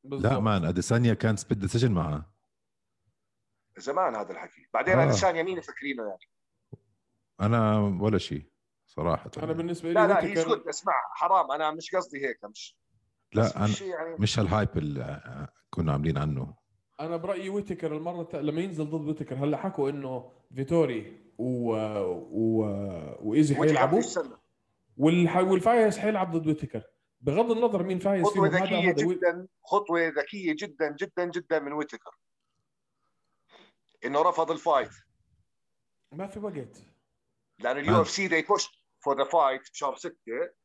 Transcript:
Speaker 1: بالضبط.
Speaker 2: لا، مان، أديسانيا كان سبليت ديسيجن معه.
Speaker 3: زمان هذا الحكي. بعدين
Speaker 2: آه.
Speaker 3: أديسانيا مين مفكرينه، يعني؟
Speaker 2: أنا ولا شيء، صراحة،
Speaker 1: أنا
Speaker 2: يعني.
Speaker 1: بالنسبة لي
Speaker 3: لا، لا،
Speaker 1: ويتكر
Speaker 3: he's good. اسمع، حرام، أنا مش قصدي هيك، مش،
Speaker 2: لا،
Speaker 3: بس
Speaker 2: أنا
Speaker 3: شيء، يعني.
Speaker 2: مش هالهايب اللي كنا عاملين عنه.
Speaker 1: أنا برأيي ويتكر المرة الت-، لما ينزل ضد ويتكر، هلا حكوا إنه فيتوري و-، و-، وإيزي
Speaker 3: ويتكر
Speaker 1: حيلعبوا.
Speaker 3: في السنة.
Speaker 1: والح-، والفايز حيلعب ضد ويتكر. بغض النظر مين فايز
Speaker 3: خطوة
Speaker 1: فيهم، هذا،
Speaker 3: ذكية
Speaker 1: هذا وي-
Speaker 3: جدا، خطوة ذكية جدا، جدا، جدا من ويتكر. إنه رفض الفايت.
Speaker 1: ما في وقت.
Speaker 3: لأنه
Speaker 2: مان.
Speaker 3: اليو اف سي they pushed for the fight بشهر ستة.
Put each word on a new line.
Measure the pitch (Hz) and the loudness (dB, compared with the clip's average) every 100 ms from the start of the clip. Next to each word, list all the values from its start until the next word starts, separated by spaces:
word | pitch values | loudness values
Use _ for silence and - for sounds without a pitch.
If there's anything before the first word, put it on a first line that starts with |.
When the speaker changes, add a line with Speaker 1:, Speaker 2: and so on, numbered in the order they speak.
Speaker 1:
بالضبط. | 135 139 110 | -8 -2 0
Speaker 2:
لا، | 127 | 2
مان، | 110 98 | 2 2
أديسانيا | 82 87 - 117 120 | 2 -2 0 2 4
كان | 104 113 | 2 0
سبليت | 104 - 104 | 0 -2 -4
ديسيجن | 98 120 123 | -2 2 2
معه. | 90 80 76 78 _ _ _ _ _ _ _ _ _ _ _ _ _ _ 95 | 2 0 -4 -8 _ _ _ _ _ _ _ _ _ _ _ _ _ _ -12
Speaker 3:
زمان | 110 156 175 | -6 -2 0
هذا | 113 - | -2 -8
الحكي. | 151 - _ _ | -10 -14 _ _
بعدين | - 175 185 | -2 2 4
Speaker 2:
آه. | |
Speaker 3:
أديسانيا | 151 - 190 165 | 6 4 4 2
مين | 170 180 | -2 -4
مفكرينه، | - - 139 127 | -8 -10 -8 -6
يعني؟ | 107 92 _ _ _ _ _ - _ _ _ _ _ - | -8 -10 _ _ _ _ _ -20 _ _ _ _ _ -2
Speaker 2:
أنا | 104 117 110 107 | 2 4 4 4
ولا | 101 90 107 98 | 2 2 2 2
شيء، | - 73 73 _ _ _ _ | 0 -8 -10 _ _ _ _
صراحة، | - 82 78 - 156 | -4 -2 -2 -4 -8
Speaker 1:
أنا | |
Speaker 2:
يعني. | 156 160 | -4 -4
Speaker 1:
بالنسبة | 170 170 165 | -4 -6 0
لي | |
Speaker 3:
لا، | 190 202 | 2 4
لا، | 190 | 4
Speaker 1:
ويتكر | 170 180 160 | 2 0 0
Speaker 3:
he's | 156 | 0
good. | 160 | -2
اسمع، | 143 190 135 123 | -6 -2 -2 -2
حرام، | - 175 190 139 | -4 2 2 2
أنا | 147 156 | -2 -2
مش | 160 - | -4 -4
قصدي | 185 - 139 135 | -4 -4 -6 -6
هيك، | 113 | -6
مش، | 104 - - _ _ _ _ _ _ | -14 -16 -18 _ _ _ _ _ _
Speaker 2:
لا، | 107 | 0
Speaker 3:
بس | 113 | 0
Speaker 2:
أنا | - 104 | 2 -2
Speaker 3:
شيء، | 104 185 | -2 -6
يعني. | 165 165 160 | -6 -6 -2
Speaker 2:
مش | 110 - | 0 2
هالهايب | 98 107 101 - | 2 2 0 -2
اللي | 76 67 65 71 - 65 69 _ _ | -4 -6 -8 -10 -12 -12 -14 _ _
كنا | - 78 | -4 0
عاملين | 71 78 69 | 0 0 0
عنه. | 78 67 69 - _ _ _ - | -2 -4 -6 -12 _ _ _ -12
Speaker 1:
أنا | 160 170 | -6 -6
برأيي | 180 185 190 | -4 -6 -4
ويتكر | 202 202 170 160 | -6 -6 -6 -4
المرة | 151 170 175 | -4 -6 -8
الت-، | 165 | -8
لما | 156 151 156 | -4 -2 -2
ينزل | 190 160 147 | -4 -4 -4
ضد | 160 147 | -4 -4
ويتكر، | 151 139 | -6 -6
هلا | 131 143 147 | -2 0 0
حكوا | 190 185 139 | -4 -2 -2
إنه | 143 135 127 - _ _ | -2 -8 -10 -12 _ _
فيتوري | 127 135 165 151 113 101 - _ - | -8 0 2 2 0 -8 -20 _ -6
و-، | 123 123 117 110 107 104 | -2 0 0 0 0 -2
و-، | 92 87 - 85 113 110 107 98 98 85 76 - | -2 -4 -6 0 2 2 0 -2 -6 -8 -10 -8
وإيزي | 107 131 151 139 | 0 4 4 4
Speaker 3:
ويتكر | 151 | 4
Speaker 1:
حيلعبوا. | 147 135 190 | 4 4 4
Speaker 3:
في | - | 2
السنة. | 180 139 - _ _ _ _ _ - | -6 -6 -12 _ _ _ _ _ 2
Speaker 1:
والح-، | 151 175 170 175 | 4 6 4 4
والفايز | 185 185 202 240 220 - | 4 4 4 6 4 2
حيلعب | 208 208 180 165 | -2 0 0 0
ضد | 156 | 0
ويتكر. | 151 143 113 - _ _ _ | -2 -4 -8 -12 _ _ _
بغض | 123 160 233 | 0 2 2
النظر | 226 240 196 | 2 2 2
مين | 180 180 | 0 0
فايز | 190 196 | 2 4
Speaker 3:
خطوة | 170 196 190 | 2 4 4
Speaker 1:
فيهم، | |
هذا، | 180 | 4
Speaker 3:
ذكية | 185 175 175 | 2 2 4
Speaker 1:
هذا | 156 | 4
وي- | 165 | 2
Speaker 3:
جدا، | 180 180 175 185 _ | 2 2 0 -10 _
خطوة | - 202 208 170 165 | 0 0 2 2 2
ذكية | 147 - 208 175 151 | 0 -4 -4 -2 -2
جدا، | 185 143 151 147 | -6 -4 -4 -2
جدا، | 190 - | -6 -4
جدا | 175 170 - 160 | -4 -4 -2 -2
من | 143 | -2
ويتكر. | 151 - 113 - _ _ _ _ _ _ _ _ _ _ _ _ _ _ - _ _ _ _ | -6 -6 -10 -18 _ _ _ _ _ _ _ _ _ _ _ _ _ _ -20 _ _ _ _
إنه | - 143 | -2 2
رفض | 175 170 160 | 2 2 -2
الفايت. | 165 170 139 113 - _ _ _ _ _ _ _ _ _ _ _ | -2 2 2 0 -10 _ _ _ _ _ _ _ _ _ _ _
Speaker 1:
ما | 147 196 | -12 -12
في | 208 | -10
وقت. | 208 156 120 - - _ _ _ _ _ _ _ | -10 -10 -12 -18 -20 _ _ _ _ _ _ _
Speaker 3:
لأنه | 120 | -4
Speaker 2:
مان. | 135 139 | -2 2
Speaker 3:
اليو | - | 2
اف | - | 2
سي | - 185 | -2 0
they | 165 | 0
pushed | 151 208 - _ _ _ 143 | 2 0 -2 _ _ _ -2
for | |
the | 139 | 0
fight | 135 165 139 131 - | 2 4 2 0 -10
بشهر | - 143 | -6 -6
ستة. | 131 170 - - 120 175 _ | -6 -12 -14 -10 -6 -6 _